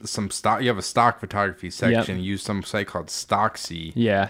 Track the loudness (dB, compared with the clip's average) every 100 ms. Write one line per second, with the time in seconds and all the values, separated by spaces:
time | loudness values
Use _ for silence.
0 | -8 -4 -4 -2 0 2 2 0 0 4
1 | 4 2 -2 0 0 -2 -10 -2 2 4
2 | 2 -2 -2 -4 -2 -4 -2 -4 -2 -6
3 | -6 -8 0 2 2 0 -8 -8 -4 2
4 | 4 4